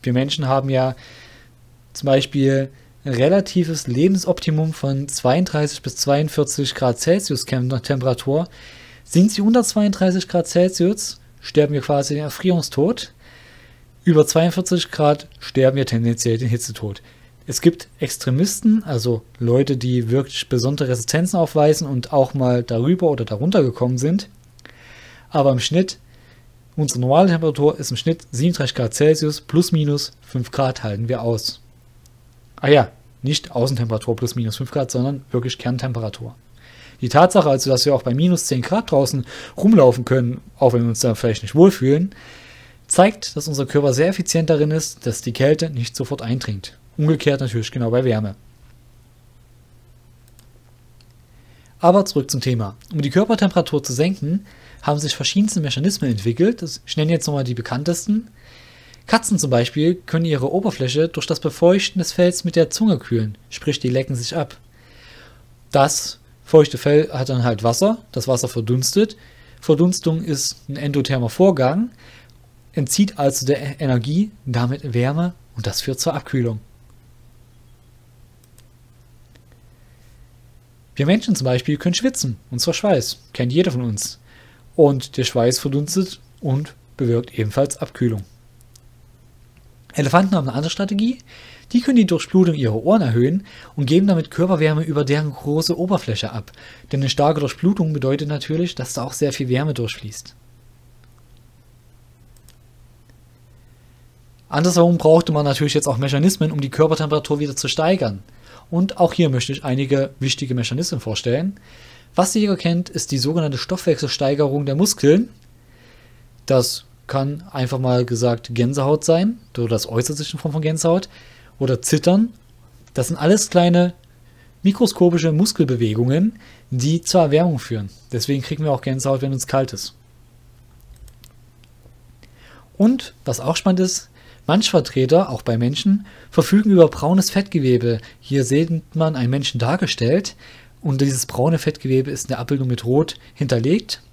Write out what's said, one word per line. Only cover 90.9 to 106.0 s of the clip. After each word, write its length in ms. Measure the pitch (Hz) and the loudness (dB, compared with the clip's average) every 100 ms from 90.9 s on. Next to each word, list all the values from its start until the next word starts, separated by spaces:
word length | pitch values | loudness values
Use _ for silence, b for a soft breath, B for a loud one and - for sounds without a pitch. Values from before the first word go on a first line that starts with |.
| 202 226 262 B B B B B | -2 -2 -4 B B B B B
Die 80 | 240 | -2
können 160 | 247 254 | 4 4
die 100 | 202 | 4
Durchblutung 480 | 165 - 190 175 | 2 2 4 4
ihrer 220 | 151 117 110 | 2 0 0
Ohren 260 | 135 220 | 2 2
erhöhen 420 | 143 113 127 185 B B B | 4 2 2 0 B B B
und 120 | - 131 | -6 2
geben 200 | 160 196 | 4 4
damit 240 | 170 156 | 2 -2
Körperwärme 520 | - 180 175 156 156 | -2 0 2 2 0
über 220 | 160 147 | -2 -2
deren 280 | 135 147 151 | 0 0 -2
große 440 | 135 147 151 160 165 | -6 -4 -2 -2 -2
Oberfläche 560 | 180 196 - 107 110 | 0 -2 -2 -6 -6
ab. 200 | 113 - B B B B | -10 -14 B B B B
Denn 80 | 139 | -2
eine 80 | 135 | -2
starke 320 | 120 143 151 | 2 2 2
Durchblutung 520 | 143 - 175 202 160 | -4 -2 0 0 -2
bedeutet 360 | 147 131 143 147 | 0 -2 -2 -2
natürlich, 480 | 147 - 160 175 - | -6 -4 -2 -2 -4
dass 160 | 123 | -8
da 100 | - | -8
auch 100 | 123 | -8
sehr 200 | - 143 | -2 -4
viel 160 | 131 127 | -2 -2
Wärme 260 | 123 151 | 0 0
durchfließt. 640 | 127 113 - 107 - - - - _ _ _ _ _ - - _ - _ _ _ _ _ - _ _ _ - - - _ _ - _ _ _ _ _ _ _ b b b b b _ _ _ _ | -4 -6 -8 -14 -16 -20 -20 -20 _ _ _ _ _ -20 -20 _ -20 _ _ _ _ _ -20 _ _ _ -20 -20 -20 _ _ -20 _ _ _ _ _ _ _ b b b b b _ _ _ _
Andersherum 500 | - 175 170 170 170 | 0 2 4 4 4
brauchte 340 | 156 165 170 | 6 4 4
man 120 | 151 | -2
natürlich 300 | 147 139 147 | 0 0 0
jetzt 140 | 151 147 | 0 0
auch 100 | |
Mechanismen, 540 | 120 | -2